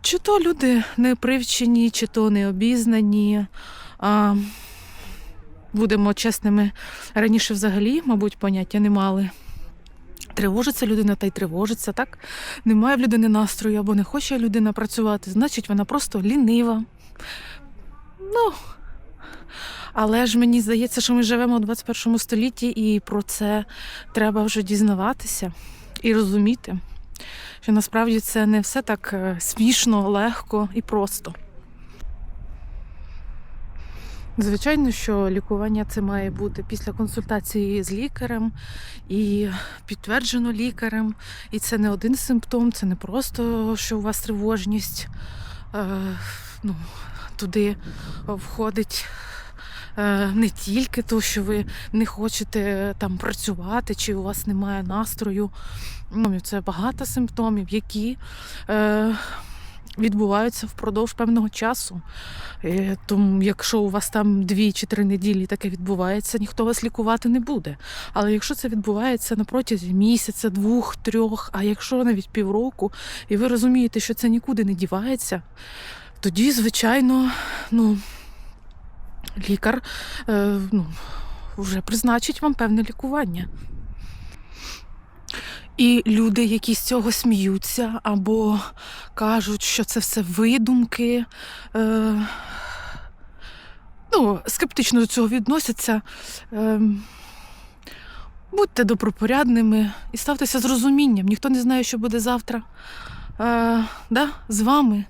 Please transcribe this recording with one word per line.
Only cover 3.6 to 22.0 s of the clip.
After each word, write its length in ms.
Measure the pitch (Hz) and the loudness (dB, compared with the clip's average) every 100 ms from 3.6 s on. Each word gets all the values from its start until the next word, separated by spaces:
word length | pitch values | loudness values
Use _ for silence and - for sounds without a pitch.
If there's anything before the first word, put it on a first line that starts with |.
| - - - - | -16 -16 -18 -2
А, 360 | 202 208 208 202 208 - - - - - - - - - - - - | 2 4 6 4 0 -8 -18 -18 -18 -16 -14 -12 -14 -16 -18 -18 -6
будемо 420 | 208 220 208 202 | 0 2 4 4
чесними, 560 | 202 226 - 208 208 208 - - - - | 2 0 0 2 4 4 -2 -14 -14 -4
раніше 400 | 214 220 220 - | 2 4 4 2
взагалі, 480 | 208 214 196 214 302 | 0 2 2 2 2
мабуть, 340 | 311 214 208 - | 2 2 0 0
поняття 420 | 196 190 185 208 | 0 0 0 2
не 100 | 208 | 4
мали. 400 | 202 196 190 190 - - - - - - - - - - | 4 4 0 -2 -6 -14 -12 -12 -14 -20 -20 -18 -18 -10
Тривожиться 520 | - 202 202 247 254 226 | -2 0 2 0 0 2
людина, 280 | 220 208 | 4 2
та 120 | 202 196 | 2 -2
й 40 | |
тривожиться, 600 | 185 185 165 208 220 - | -2 -4 -2 -2 -2 -4
так? 260 | 202 - - - - - - | -2 -4 -6 -14 -12 -12 -2
Немає 320 | 220 214 240 277 | 4 6 6 4
в 40 | |
людини 280 | 254 226 226 | 4 4 6
настрою 520 | 214 208 - 214 208 | 4 2 0 0 0
або 140 | 202 | 2
не 100 | 208 | 2
хоче 340 | 190 285 - 262 | 2 -2 -2 0
людина 340 | 226 220 214 | 2 2 2
працювати, 580 | 208 220 - 220 208 - | 0 -4 0 0 0 0
значить, 380 | 190 285 - - | 2 2 0 0
вона 160 | 202 | 0
просто 380 | 202 285 - 208 | 2 0 -2 0
лінива. 640 | 196 285 226 233 233 220 220 - - - - - - - - - - - - - 381 | 2 4 6 6 4 0 -2 -12 -20 -16 -14 -14 -14 -18 -18 -18 -16 -18 -20 -14 -4
Ну, 200 | 440 453 294 - - - - - - - - - - - - - | 2 2 0 -14 -14 -14 -14 -14 -18 -16 -16 -16 -14 -14 -14 -6
але 340 | - 214 226 247 | 0 4 4 4
ж 120 | 226 | 4
мені 220 | 240 240 | 6 6
здається, 400 | 214 226 247 - | 4 2 2 0
що 140 | 233 | 2
ми 80 | 247 | 4
живемо 340 | 226 240 247 240 | 4 4 4 2
у 20 | |
двадцять 280 | 214 226 - | 0 -4 -4
першому 320 | 233 | -2